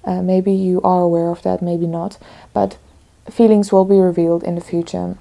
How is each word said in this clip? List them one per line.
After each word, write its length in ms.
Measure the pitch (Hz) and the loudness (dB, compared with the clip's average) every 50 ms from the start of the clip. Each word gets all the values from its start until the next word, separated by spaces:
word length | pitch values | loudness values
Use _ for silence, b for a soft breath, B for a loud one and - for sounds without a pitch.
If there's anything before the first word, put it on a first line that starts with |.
| - | -6
Uh, 180 | 190 180 185 | -4 -4 -2
maybe 300 | 185 180 185 185 185 196 | 0 0 0 2 2 2
you 300 | 196 190 190 185 180 185 | 0 0 0 0 0 0
are 200 | - 185 185 180 | 2 2 2 2
aware 280 | 175 170 170 170 170 170 | 2 2 2 0 0 -2
of 120 | 175 170 - | -4 -4 -4
that, 180 | 185 185 180 | -4 -4 -2
maybe 260 | 180 175 170 170 170 | -4 -4 -4 -4 -4
not. 300 | 165 165 170 165 196 - B B B B B B B _ | -4 -4 -6 -8 -8 -12 B B B B B B B _
But 240 | 208 196 196 - - _ _ _ _ _ _ _ _ _ - | -2 -2 -2 -4 -14 _ _ _ _ _ _ _ _ _ -10
feelings 420 | - - 233 220 214 208 202 202 | 0 2 4 4 4 2 2 2
will 140 | 196 190 190 | 2 2 4
be 120 | 190 202 | 4 4
revealed 460 | 196 185 180 170 170 170 165 170 170 - | 4 4 2 2 0 0 0 0 -2 -2
in 120 | 180 170 | -6 -6
the 60 | 170 | -6
future. 560 | - - - 170 170 - - 180 180 175 190 - | -8 -6 -6 -6 -6 -4 -8 -8 -8 -8 -10 -12